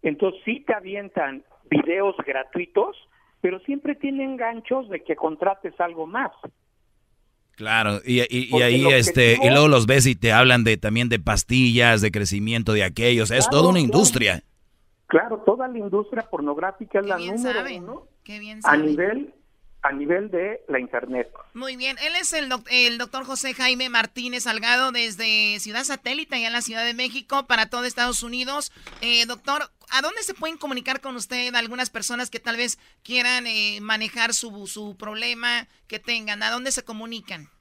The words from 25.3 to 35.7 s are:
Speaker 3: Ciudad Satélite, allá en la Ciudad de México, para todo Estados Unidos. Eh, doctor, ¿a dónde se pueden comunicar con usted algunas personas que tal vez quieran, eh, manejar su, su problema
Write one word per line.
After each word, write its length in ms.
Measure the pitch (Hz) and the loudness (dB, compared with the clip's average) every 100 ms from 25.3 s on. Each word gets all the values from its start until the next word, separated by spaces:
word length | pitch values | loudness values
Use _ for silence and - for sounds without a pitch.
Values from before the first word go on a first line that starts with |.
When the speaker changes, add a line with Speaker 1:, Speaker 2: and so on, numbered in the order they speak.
| 214 214 208 | 0 0 -2
Speaker 3:
Ciudad 240 | 214 214 | -6 -6
Satélite, 520 | 269 269 247 277 320 262 | -6 -6 -6 -6 -4 -4
allá 120 | 233 | -4
en 60 | |
la 80 | 240 | -4
Ciudad 240 | 233 226 233 | -6 -4 -4
de 80 | |
México, 540 | 240 254 247 240 277 269 | -4 -6 -8 -4 -4 0
para 220 | 233 214 | 0 0
todo 160 | 240 247 | -2 -6
Estados 360 | 240 240 240 | -2 -2 -2
Unidos. 480 | 240 247 254 285 285 - - - | -6 -6 -6 -6 -8 -12 -20 -8
Eh, 240 | 233 240 233 | 0 2 0
doctor, 340 | 247 - 285 294 _ - | -4 -4 -4 -4 _ -4
¿a 100 | 254 | -2
dónde 220 | 294 440 | -2 -4
se 100 | 415 | -8
pueden 240 | 370 320 320 | -6 -8 -6
comunicar 440 | 294 254 - 269 | -8 -8 -6 -6
con 140 | 269 247 | -6 -12
usted 380 | - 247 247 | -8 -6 -2
algunas 380 | 240 233 247 254 | -2 -4 -6 -6
personas 400 | 226 185 240 247 | -6 -6 -6 -8
que 80 | 233 | -8
tal 180 | 233 233 | -6 -4
vez 220 | 240 - _ _ | -4 -6 _ _
quieran, 420 | - 247 247 247 240 | -4 0 2 0 -2
eh, 340 | 220 208 208 | -4 -4 -4
manejar 520 | 208 220 220 240 233 | -4 -4 -4 -2 -2
su, 320 | 226 233 208 196 | -2 -6 -12 -14
su 320 | 214 208 196 | -12 -12 -12
problema 720 | 214 214 240 240 240 240 233 | -12 -8 -6 -4 -2 -2 -6